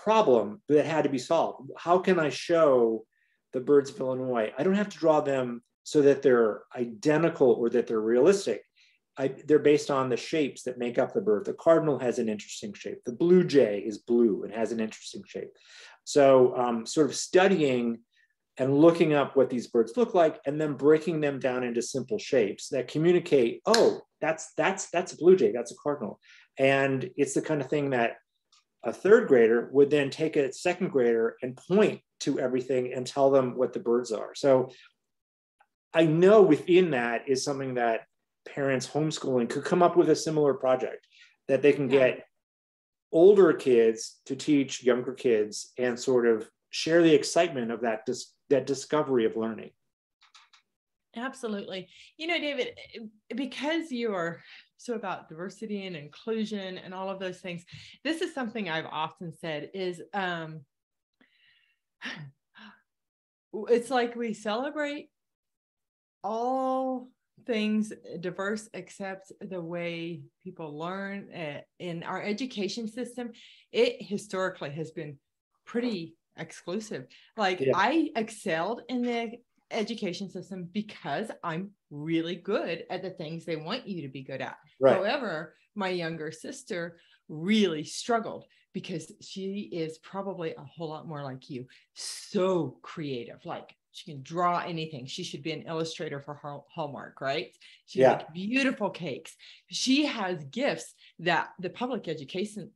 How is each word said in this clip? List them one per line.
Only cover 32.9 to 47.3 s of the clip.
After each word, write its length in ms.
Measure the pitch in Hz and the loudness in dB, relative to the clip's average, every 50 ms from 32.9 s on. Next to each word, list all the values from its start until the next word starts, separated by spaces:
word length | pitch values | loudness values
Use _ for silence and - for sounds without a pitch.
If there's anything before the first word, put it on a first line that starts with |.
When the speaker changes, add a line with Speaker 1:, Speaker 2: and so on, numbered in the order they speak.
| 123 | -6
Speaker 1:
and 100 | 131 127 | -8 -8
tell 240 | 127 - 143 139 139 | -6 0 2 4 6
them 260 | 135 135 131 123 120 | 6 4 4 2 0
what 160 | 123 127 120 - | -2 -2 -2 -2
the 80 | 117 | -4
birds 320 | - 117 117 123 123 - 110 | -2 0 0 0 0 -2 -4
are. 220 | 104 107 104 - | -6 -6 -10 -8
So 340 | - - 143 135 131 127 131 - - - _ _ _ _ _ _ _ _ _ _ _ _ _ _ _ _ _ _ _ _ _ - | -2 2 4 4 4 4 0 -8 -16 -20 _ _ _ _ _ _ _ _ _ _ _ _ _ _ _ _ _ _ _ _ _ 2
I 120 | 165 165 | 2 4
know 380 | 160 151 165 180 190 214 220 190 | 4 4 6 6 8 10 10 8
within 500 | - 151 139 - - 175 180 185 170 143 | 8 6 4 4 4 4 4 6 4 2
that 360 | 123 117 117 117 117 - 143 | 0 0 0 -2 -2 -2 -2
is 160 | 135 127 - | -2 -2 0
something 300 | 147 143 135 139 131 127 | -4 -4 -4 -6 -4 -2
that 280 | 123 117 117 113 - - - _ _ _ _ _ _ _ | 0 0 0 0 -2 -4 -10 _ _ _ _ _ _ _
parents 400 | - - 151 139 139 135 127 127 - | -12 -6 -4 -2 0 0 -2 -2 -4
homeschooling 600 | - 143 156 160 147 - - 139 131 127 117 117 | -2 -2 -2 -2 -2 -4 -2 0 0 0 0 0
could 140 | - 143 - | -2 -4 -2
come 180 | - 175 180 175 | 0 4 4 4
up 120 | 170 170 | 6 6
with 120 | 175 165 147 | 6 6 6
a 80 | 156 | 4
similar 380 | - - 160 156 151 147 143 131 | 2 2 0 2 2 4 4 2
project, 520 | - - 131 131 123 117 - - - - _ _ _ - _ _ _ _ - | 2 2 0 2 0 0 -4 -8 -12 -16 _ _ _ -20 _ _ _ _ 0
that 120 | 139 127 | 2 4
they 120 | 135 147 143 | 6 6 6
can 180 | 147 143 123 | 4 2 2
Speaker 2:
Yeah. 80 | 131 135 131 123 | 4 4 4 4
Speaker 1:
get 160 | - - - - _ _ _ _ _ _ _ _ _ _ _ _ _ _ _ _ - | 2 -2 -8 -18 _ _ _ _ _ _ _ _ _ _ _ _ _ _ _ _ 4
older 400 | 160 170 196 214 196 190 165 151 | 8 8 10 10 10 8 8 6
kids 680 | - - 135 123 117 113 113 113 110 - - - _ _ | 4 2 4 6 6 6 4 2 0 -6 -14 -16 _ _
to 100 | - 139 | -10 -8
teach 460 | 131 - - 151 139 135 131 - - - | -6 0 2 2 2 2 0 -4 -2 0
younger 320 | 123 120 123 123 131 123 | 2 2 2 0 -4 -8
kids 580 | - - 127 113 107 107 104 - - - - _ - | -4 0 2 2 2 2 -2 -6 -10 -14 -14 _ -4
and 200 | 127 123 120 113 | -2 -2 -2 -2
sort 280 | - 131 131 123 117 | -2 0 2 2 4
of 220 | 120 113 107 110 - _ _ _ _ | 4 2 2 -2 -8 _ _ _ _
share 320 | - - - 160 165 170 170 | -10 -6 -2 2 4 6 6
the 120 | 165 156 | 6 6
excitement 560 | 139 - - | 6 4 2